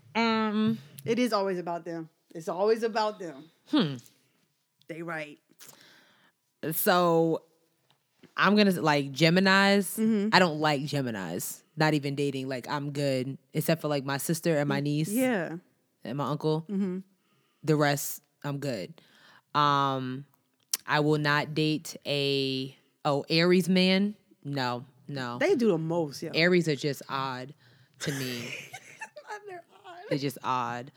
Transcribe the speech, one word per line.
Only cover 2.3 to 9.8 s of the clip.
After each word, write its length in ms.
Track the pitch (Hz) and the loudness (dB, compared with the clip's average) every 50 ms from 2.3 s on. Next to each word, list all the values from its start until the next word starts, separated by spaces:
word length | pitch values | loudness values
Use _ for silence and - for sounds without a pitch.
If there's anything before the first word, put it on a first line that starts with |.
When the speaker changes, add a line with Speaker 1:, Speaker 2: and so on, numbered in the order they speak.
| - | -16
Speaker 2:
It's 160 | 170 160 185 | -10 -8 -6
always 320 | 170 180 202 220 226 226 226 | -2 0 2 2 2 2 0
about 360 | 233 208 226 214 214 208 185 | -2 0 0 -2 -2 -2 -6
them. 260 | 190 160 139 135 151 - _ _ _ - | -10 -12 -12 -14 -18 -20 _ _ _ -2
Speaker 1:
Hmm. 260 | - 302 190 147 135 120 - - _ _ _ _ _ _ _ _ _ _ _ _ _ _ _ | 0 0 2 0 -2 -8 -12 -20 _ _ _ _ _ _ _ _ _ _ _ _ _ _ _
Speaker 2:
They 140 | - 160 160 170 | -16 -14 -12 -10
right. 340 | 170 165 156 151 147 147 _ _ _ _ _ - - - - - - - - _ _ _ _ _ _ _ _ _ _ _ _ - 147 156 | -8 -8 -8 -10 -12 -14 _ _ _ _ _ -20 -20 -20 -20 -20 -20 -20 -20 _ _ _ _ _ _ _ _ _ _ _ _ -8 -6 -4
Speaker 1:
So 720 | - - 160 151 175 180 170 165 165 165 165 160 - - _ _ _ _ _ _ _ _ _ _ _ _ _ _ _ - - _ | 0 2 2 4 4 4 4 4 4 4 2 0 -2 -6 _ _ _ _ _ _ _ _ _ _ _ _ _ _ _ -20 -12 _
I'm 200 | - 156 185 208 | 2 4 4 6
gonna 160 | 208 208 196 | 6 6 4
s-, 60 | 180 | 4
like, 340 | 160 143 156 147 147 139 139 135 | 2 2 2 2 2 0 -2 0
Geminis. 840 | 131 165 160 170 185 196 190 190 196 196 196 202 202 | 4 4 6 6 6 6 6 6 6 6 6 4 4